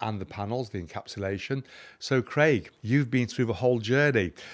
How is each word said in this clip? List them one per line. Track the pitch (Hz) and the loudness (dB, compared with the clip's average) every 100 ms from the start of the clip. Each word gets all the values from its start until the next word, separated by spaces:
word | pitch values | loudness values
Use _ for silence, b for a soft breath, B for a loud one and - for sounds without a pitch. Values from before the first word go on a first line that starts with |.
and | 110 107 | -6 -4
the | 92 | -8
panels, | 92 101 120 117 | -8 -4 -4 -4
the | 101 | -6
encapsulation. | 82 104 - - 95 98 - 139 - B B B | -8 -10 -10 -6 -4 -4 -4 -6 -6 B B B
So, | - 131 | 0 0
Craig, | - - 156 120 - _ | 2 2 4 4 0 _
you've | 104 135 131 | 2 2 4
been | 127 117 | 0 0
through | - 117 | 0 -2
the | |
whole | 92 123 123 | 2 2 2
journey. | 104 131 147 123 87 - B | 2 2 4 4 0 -4 B